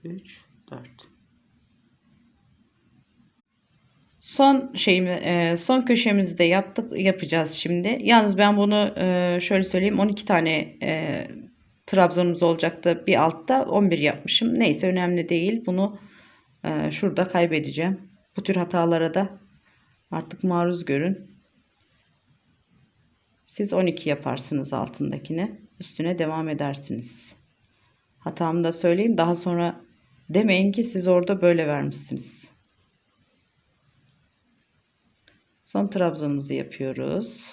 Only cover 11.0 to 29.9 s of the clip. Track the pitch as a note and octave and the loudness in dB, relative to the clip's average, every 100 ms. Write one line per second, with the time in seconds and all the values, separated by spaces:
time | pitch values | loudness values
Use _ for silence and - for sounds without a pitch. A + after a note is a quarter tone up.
11 | D#3 G2 - - - _ _ _ - F#3+ | -4 -6 -8 -14 -20 _ _ _ -2 4
12 | F3 F3 F3+ E3+ E3+ E3 E3 - F3 E3+ | 4 4 0 2 2 2 -2 0 -2 0
13 | - C#3+ D#3 E3 - F3 - G3+ G3+ E3 | 2 4 2 0 -2 0 2 2 2 2
14 | D3 D3 - - A3+ - A3 D3 F#3 F#3 | 0 -2 -2 0 0 2 2 2 0 0
15 | F3+ F3 E3+ E3+ F3 A3+ A3+ F3+ G3+ G3+ | 0 -2 0 0 0 -2 -4 -2 -2 -4
16 | - - - _ _ _ D#3 D#3 D3+ D3+ | -20 -20 -20 _ _ _ -6 -4 -4 -2
17 | G3 - F#3 F#3 E3+ D#3+ C#3+ C3+ E3+ F#3+ | -2 -2 -2 2 2 0 -4 -4 -4 -4
18 | - _ _ - G3+ F#3+ F3 F3+ E3+ E3 | -10 _ _ -12 -4 -2 0 0 2 2
19 | E3 E3 G3 - _ _ _ _ _ _ | 0 -2 -4 -6 _ _ _ _ _ _
20 | _ D#3+ E3 - F#3 F3 F3 F3 F3 C#3 | _ -10 -10 -6 -2 0 0 -2 -2 -2
21 | E3+ G3 - - _ _ _ _ _ _ | -2 -4 -8 -20 _ _ _ _ _ _
22 | _ _ _ _ _ _ _ _ _ _ | _ _ _ _ _ _ _ _ _ _
23 | _ _ _ _ _ - G3+ F3 F#3 E3 | _ _ _ _ _ -6 -2 0 0 -2
24 | D#3 C#3+ C3+ B2+ - D3 C3+ C3 C3+ - | -4 -4 -4 -6 -4 -6 -4 -6 -6 -6
25 | C#3 C#3+ - D#3+ G3+ - - _ - - | -6 -6 -8 -6 -6 -8 -20 _ -20 -6
26 | D#3+ F3+ D#3 D#3+ D#3+ D3 C#3+ C#3 - A2+ | -4 -2 -2 -4 -6 -4 -6 -6 -10 -10
27 | B2+ - - - _ _ _ _ _ _ | -10 -20 -20 -20 _ _ _ _ _ _
28 | _ _ - D3+ E3 E3 E3 E3 F3+ E3+ | _ _ -12 -4 -2 0 0 0 2 2
29 | A3+ A3+ E3 E3+ F3+ E3+ E3+ - - | 2 2 2 0 -2 0 -2 -4 -16